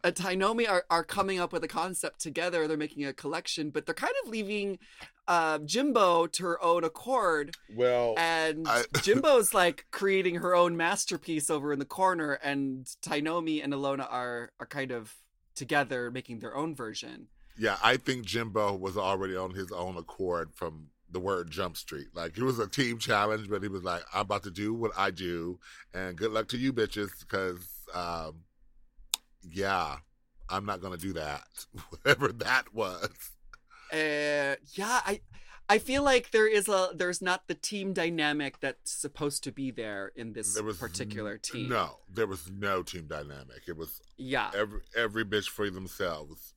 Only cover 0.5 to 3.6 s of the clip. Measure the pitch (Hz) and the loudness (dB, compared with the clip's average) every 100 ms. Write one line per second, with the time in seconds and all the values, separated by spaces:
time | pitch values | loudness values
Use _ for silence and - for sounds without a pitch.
0.5 | 226 233 180 - 170 160 202 190 185 175 | 4 4 2 4 2 2 0 0 0 -2
1.5 | 170 160 208 180 180 156 - 165 151 175 | -2 -2 -2 -4 -4 -6 -6 -6 -2 0
2.5 | 170 156 156 151 147 143 135 143 165 - | 2 0 0 -2 -4 -6 -6 -6 -4 -4
3.5 | - | -4